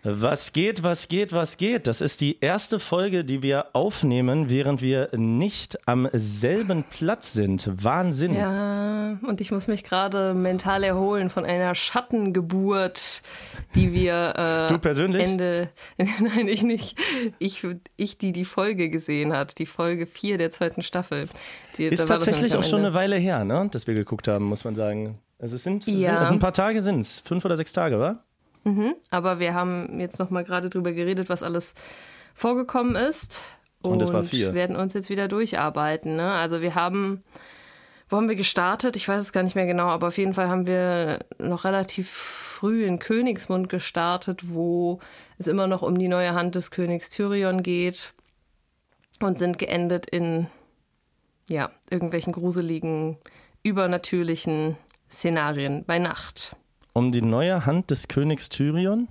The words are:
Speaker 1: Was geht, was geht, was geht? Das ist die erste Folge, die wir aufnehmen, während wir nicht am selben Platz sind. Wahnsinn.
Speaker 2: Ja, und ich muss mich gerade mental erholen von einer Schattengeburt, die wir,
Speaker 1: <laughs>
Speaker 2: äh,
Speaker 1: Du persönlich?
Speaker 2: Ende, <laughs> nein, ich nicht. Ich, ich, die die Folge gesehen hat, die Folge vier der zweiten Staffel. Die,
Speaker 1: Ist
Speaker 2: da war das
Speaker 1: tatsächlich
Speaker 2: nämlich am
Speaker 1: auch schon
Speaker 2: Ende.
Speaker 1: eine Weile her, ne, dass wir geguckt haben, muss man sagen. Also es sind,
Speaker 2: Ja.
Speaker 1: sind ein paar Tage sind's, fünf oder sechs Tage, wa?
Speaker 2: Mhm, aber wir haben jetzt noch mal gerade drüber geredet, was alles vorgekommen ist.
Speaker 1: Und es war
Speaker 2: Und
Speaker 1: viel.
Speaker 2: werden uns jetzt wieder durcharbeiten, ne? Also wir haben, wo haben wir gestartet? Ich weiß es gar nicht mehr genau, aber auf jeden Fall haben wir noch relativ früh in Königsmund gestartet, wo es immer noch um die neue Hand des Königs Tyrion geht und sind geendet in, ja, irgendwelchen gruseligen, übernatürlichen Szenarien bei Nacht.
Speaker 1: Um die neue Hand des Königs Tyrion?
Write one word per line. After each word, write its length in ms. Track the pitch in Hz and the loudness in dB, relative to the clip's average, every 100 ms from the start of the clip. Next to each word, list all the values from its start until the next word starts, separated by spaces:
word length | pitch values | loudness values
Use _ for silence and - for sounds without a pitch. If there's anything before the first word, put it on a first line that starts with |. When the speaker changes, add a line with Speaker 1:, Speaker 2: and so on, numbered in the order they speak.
Speaker 1:
Was 480 | 104 104 117 147 - | -2 0 0 2 0
geht, 300 | 147 196 220 | 2 0 0
was 280 | 170 175 - | 0 0 -2
geht, 220 | 175 202 | -2 0
was 260 | 170 156 - | 0 -2 -2
geht? 280 | 196 240 135 | 0 0 0
Das 160 | 113 | 0
ist 200 | 147 - | -2 0
die 180 | 143 - | 0 0
erste 380 | 139 196 - 214 | 0 0 -2 -4
Folge, 440 | - 175 196 185 | 0 0 2 0
die 200 | 139 135 | -2 -2
wir 240 | 135 139 - 123 | 2 0 0 0
aufnehmen, 760 | 190 - 147 123 127 147 143 | 0 2 2 4 4 4 2
während 320 | 127 139 139 | 2 2 2
wir 280 | 127 135 135 117 | 2 2 0 0
nicht 640 | 113 117 196 - - - - | 2 2 2 -2 -8 -4 0
am 220 | 123 131 | 2 2
selben 720 | 120 107 104 120 196 202 175 139 | 2 0 0 2 2 2 0 -2
Platz 480 | - 160 233 - | -2 -2 0 -2
sind. 360 | 113 101 95 104 92 | 2 2 2 -2 0
Wahnsinn. 500 | 104 156 180 135 175 | 2 2 2 0 0
Speaker 2:
Ja, 840 | 196 196 196 202 202 208 214 214 202 | 2 0 0 -2 -2 -2 -2 -4 -4
und 200 | 233 196 | -4 -4
ich 100 | 202 | -2
muss 160 | 196 190 | -2 -2
mich 160 | 208 | -4
gerade 500 | - 185 196 196 190 | -2 0 0 2 2
mental 500 | 185 185 185 190 196 | 2 2 0 0 2
erholen 460 | 196 185 196 208 185 | 2 2 2 2 0
von 160 | 185 - | -2 0
einer 300 | 175 180 175 | 0 0 0
Schattengeburt, 1500 | - 247 247 233 202 180 165 185 196 196 185 185 - - - - - - - - | -2 -2 0 0 2 0 0 0 2 2 2 2 2 0 -4 -18 -16 -14 0 4
die 180 | 180 | 4
wir, 720 | 175 180 170 170 - 165 160 160 | 4 2 2 0 0 0 2 2
Speaker 1:
<laughs> 20 | |
Speaker 2:
äh, 40 | |
Speaker 1:
Du 60 | 165 | 2
persönlich? 420 | 160 139 190 185 | 2 2 2 2
Speaker 2:
Ende, 460 | 180 190 180 175 175 - | 2 2 0 0 -2 -8
<laughs> 140 | - - | -16 -2
nein, 500 | 190 214 220 220 208 | 0 2 2 2 2
ich 160 | 208 | 2
nicht. 340 | 233 226 - - 349 277 233 - | 2 0 -4 -6 -2 -2 -2 -2
Ich, 260 | 196 190 180 175 - - | -6 -4 -8 -8 -14 -6
ich, 220 | 202 - | -6 -2
die 140 | 196 | -2
die 140 | 175 180 | -2 -2
Folge 440 | - 196 202 165 | 0 0 0 0
gesehen 420 | 160 156 147 151 | 0 -2 0 2
hat, 260 | 147 139 - | 0 -2 -4
die 80 | 160 | -8
Folge 400 | - 170 170 170 | -2 -2 0 -4
vier 320 | - 202 190 | -6 -2 0
der 100 | 160 | 0
zweiten 320 | - 170 170 | 0 -2 -2
Staffel. 460 | 175 180 180 147 160 - - - - - | -4 -4 -4 -4 -6 -10 -16 -18 -16 -4
Die, 80 | 156 | 0
Speaker 1:
Ist 140 | 170 | 2
Speaker 2:
da 100 | 160 | 4
war 60 | 170 | 4
das 80 | 165 | 4
Speaker 1:
tatsächlich 120 | 165 | 2
Speaker 2:
nämlich 120 | 233 202 | 2 2
am 40 | |
Speaker 1:
auch 20 | |
schon 160 | 165 208 | 2 2
Speaker 2:
Ende. 80 | 202 | 2
Speaker 1:
eine 80 | 170 | 2
Weile 220 | 196 196 | 2 2
her, 260 | 180 147 101 | 2 0 2
ne, 220 | 139 202 | 0 0
dass 160 | 120 - | -4 -2
wir 80 | |
geguckt 340 | 110 104 110 - | -2 0 -2 0
haben, 180 | 104 101 | 0 0
muss 180 | 104 | -2
man 100 | 117 | -4
sagen. 460 | 107 107 104 107 107 _ _ | -2 -2 -2 -6 -10 _ _
Also 200 | 117 123 | -10 -6
es 60 | |
sind, 220 | 180 202 202 | -4 -4 0
Speaker 2:
Ja. 380 | 196 180 170 170 | 2 2 4 4
Speaker 1:
sind 80 | |
ein 60 | 175 | 4
paar 140 | 185 | 4
Tage 280 | 180 202 220 | 2 2 2
sind's, 380 | 196 165 104 - | 2 0 0 -6
fünf 260 | - 175 185 | -2 -2 0
oder 100 | 165 | -2
sechs 160 | 160 | -2
Tage, 280 | - 165 110 | 0 0 2
wa? 240 | 147 226 _ _ _ _ | 0 -2 _ _ _ _
Speaker 2:
Mhm, 300 | 208 202 214 339 _ | 0 2 0 -2 _
aber 300 | 180 180 175 | -2 0 0
wir 160 | 175 175 | 0 0
haben 440 | 180 180 175 - | 0 -2 -6 -6
jetzt 200 | 180 - | -8 -4
noch 100 | 185 | -2
mal 140 | 180 | -2
gerade 260 | 175 180 180 | -2 -4 -2
drüber 220 | 180 175 | -2 -2
geredet, 380 | 170 175 190 185 | -2 -2 -2 -2
was 120 | 175 | -4
alles 320 | 170 170 - - - - - - - - | -2 -4 -4 -12 -20 -20 -20 -20 -20 -4
vorgekommen 600 | 233 247 254 262 247 214 | 0 0 0 0 0 2
ist. 460 | 262 320 - - - - _ _ | 0 0 -2 -4 -10 -20 _ _
Speaker 1:
Und 180 | 185 110 | 0 2
es 100 | 107 | 2
war 60 | 170 | 2
Speaker 2:
Und 80 | 170 | 0
Speaker 1:
viel. 260 | 131 98 | 0 2
Speaker 2:
werden 220 | 175 180 185 | 2 0 0
uns 180 | 190 | -2
jetzt 160 | 202 185 | -4 -4
wieder 180 | 202 196 | -2 0
durcharbeiten, 880 | 202 220 - 151 151 151 160 156 160 | 0 0 0 0 0 0 -2 -2 -2
ne? 160 | 175 | 0
Also 280 | 190 165 165 | 0 0 0
wir 140 | 170 170 | -2 0
haben, 480 | 175 196 196 196 _ - - - - - - - _ | 0 0 -2 -4 _ -20 -20 -20 -20 -20 -20 -20 _
wo 100 | 202 | 0
haben 120 | 226 | 0
wir 60 | 202 | 0
gestartet? 600 | 196 190 180 214 254 233 | 0 2 2 2 0 0
Ich 100 | - | 0
weiß 120 | 202 | 0
es 120 | 202 | 0
gar 80 | 190 | 0
nicht 140 | 180 190 | 2 2
mehr 100 | 180 | 2
genau, 220 | 175 175 | 2 2
aber 220 | 165 175 | 2 0
auf 80 | 175 | 0
jeden 160 | 196 190 | 0 2
Fall 120 | 185 | 2
haben 200 | 185 180 | 2 2
wir 580 | 185 180 175 160 143 - - | 2 2 0 0 -4 -8 -8
noch 240 | - 175 190 | -4 -2 0
relativ 420 | 196 190 - 185 | 0 -2 -4 -6
früh 720 | - - - - - 202 226 208 | -6 -8 -10 -12 -4 0 2 2
in 140 | 175 | -2
Königsmund 680 | - 220 247 190 - 185 185 | 0 0 2 -2 -2 -2 0
gestartet, 840 | 180 - 175 170 180 185 185 175 | -4 -4 -2 0 0 -2 -6 -4
wo 460 | 165 170 175 175 180 - - - - | -2 0 2 0 -2 -8 -20 -20 -8
es 80 | 175 | -2
immer 180 | 196 190 | 0 2
noch 160 | 185 | 0
um 160 | - 180 | 2 2
die 100 | 185 | 2
neue 280 | 180 180 175 | 2 2 2
Hand 180 | 175 | 0
des 160 | 180 - | -2 -4
Königs 400 | - 175 170 - | -4 -2 -2 -4
Tyrion 540 | - 202 202 190 185 | -4 0 2 2 0
geht 500 | 180 175 180 180 - _ _ _ _ _ _ _ _ _ _ - | 0 0 0 -2 -10 _ _ _ _ _ _ _ _ _ _ -4
und 180 | 196 175 | -2 0
sind 180 | 175 175 | 0 -2
geendet 480 | - 175 175 175 - | -2 0 0 0 -2
in, 400 | 175 170 165 170 - _ _ _ _ _ _ _ _ - | -2 0 0 -2 -6 _ _ _ _ _ _ _ _ -6
ja, 220 | 156 135 - - | -4 -4 -8 -6
irgendwelchen 420 | 180 170 170 175 | -4 -2 -2 -4
gruseligen, 840 | 170 175 175 165 165 160 156 156 156 - - - _ | -2 -2 -2 -2 -2 -2 -2 -4 -6 -16 -20 -20 _
übernatürlichen 1120 | 214 196 180 180 - 180 170 165 - 156 156 156 - _ _ | -2 0 2 0 0 -2 0 -2 -2 0 -2 -4 -10 _ _
Szenarien 760 | - 170 160 147 147 139 143 - | -2 0 2 0 0 -2 -4 -2
bei 120 | 170 | 0
Nacht. 580 | 175 - - - - - _ _ _ | 0 -4 -6 -6 -8 -10 _ _ _
Speaker 1:
Um 200 | 120 123 | 0 2
die 80 | 120 | 2
neue 440 | 113 113 170 185 127 | 2 2 2 2 2
Hand 240 | 165 - | 0 0
des 200 | 135 - | -2 0
Königs 400 | - 147 147 - | 0 2 0 -2
Tyrion? 580 | - 143 160 185 220 240 | 0 0 2 2 2 -2